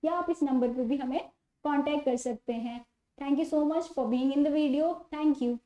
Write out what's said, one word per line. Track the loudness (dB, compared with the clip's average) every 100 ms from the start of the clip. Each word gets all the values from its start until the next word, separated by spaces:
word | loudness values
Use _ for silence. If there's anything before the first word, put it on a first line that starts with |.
या | -2
आप | -2 -2
इस | -2
number | 2 2 0
पे | 0
भी | -2 -2
हमें | -2 -4 -6 _ _ _
contact | -2 0 0 0
कर | 0 -2
सकते | -2 -8 -6
हैं। | -6 -6 -10 -16 _ _ _
Thank | -2 0
you | 2
so | 2
much | 2 0 -2
for | -4 0
being | 2 2 2
in | 2
the | 4
video। | 2 2 0 -2 -8
Thank | 0 2 2
you। | 0 -2